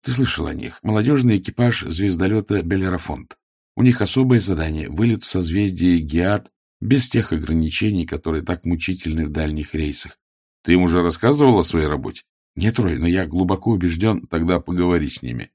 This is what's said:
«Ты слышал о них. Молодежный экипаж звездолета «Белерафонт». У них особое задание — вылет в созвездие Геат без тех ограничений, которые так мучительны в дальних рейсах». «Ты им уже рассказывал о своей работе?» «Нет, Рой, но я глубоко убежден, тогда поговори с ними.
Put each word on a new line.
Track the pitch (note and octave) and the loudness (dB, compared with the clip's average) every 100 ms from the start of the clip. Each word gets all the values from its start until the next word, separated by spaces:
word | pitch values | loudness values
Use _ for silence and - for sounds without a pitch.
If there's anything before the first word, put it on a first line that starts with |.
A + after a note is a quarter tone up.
«Ты | - | -4
слышал | B2 C3 - D2+ | 0 0 -2 -6
о | |
них. | D2+ D2+ - | -6 -10 -8
Молодежный | - G#2+ A#2 C#3+ B2 G#2 | 0 0 2 4 4 2
экипаж | - - A#2+ A#2 | 0 0 0 0
звездолета | - E2 G2+ E2+ F#2+ G#2+ G2+ G#2 | -6 -2 0 2 2 0 0 -2
«Белерафонт». | E2+ F#2+ F#2+ F2+ - C#2+ - - _ _ _ - | 0 -2 0 -4 -6 -10 -12 -20 _ _ _ 2
У | |
них | B2 A#2+ | 2 4
особое | G#2 C3 C3 A#2+ | 0 2 4 4
задание — | G2 D#2+ D#2+ D#2 C2+ | 2 -2 -2 -4 -6
вылет | D2+ A#2 A2+ | 0 0 0
в | - | -2
созвездие | F#2+ E2+ F#2 G2+ F2 F2 F2 | -4 -2 0 -2 2 4 4
Геат | D#2 E2 F#2 G#2 - _ _ _ | 2 0 0 -2 -6 _ _ _
без | G2+ C3+ A#2+ | 0 0 2
тех | A#2 - | -2 0
ограничений, | D#2+ D#2 D#2+ D#2 - G#2+ G2 E2 | -4 0 0 0 0 0 0 -2
которые | D#2 E2 D#2 | -6 -4 -4
так | D2 F2 | -4 -4
мучительны | - E2+ - F2+ D#2+ D#2+ D#2 | -2 -4 -4 -6 -4 -4 -4
в | |
дальних | D2+ D#2 D2+ D2+ | -2 -4 -4 -6
рейсах». | D#2 D2+ C#2+ - - _ _ _ _ | -6 -4 -6 -12 -18 _ _ _ _
«Ты | - | 2
им | F2+ | 4
уже | F2+ F2 | 4 2
рассказывал | F2 D#2+ A2+ D3 C#3 G#2+ | 0 0 0 4 6 4
о | |
своей | E2 E2 D2+ | 2 0 0
работе?» | D2 B1 - _ _ _ - | -2 -6 -12 _ _ _ -2
«Нет, | G#2 A2+ | 0 2
Рой, | F#2+ D#2 | 0 0
но | E2 | 0
я | F#2 D#2+ | 0 0
глубоко | F2 F2+ F#2+ A2+ | -2 0 0 0
убежден, | G#2 F2 E2 G#2+ G2+ - | 0 0 0 0 0 -4
тогда | E2 E2 F2+ | -2 0 0
поговори | - F2+ F2+ F2 C#2+ | 0 0 2 2 0
с | - | -6
ними. | B1+ A#1+ - | -8 -8 -10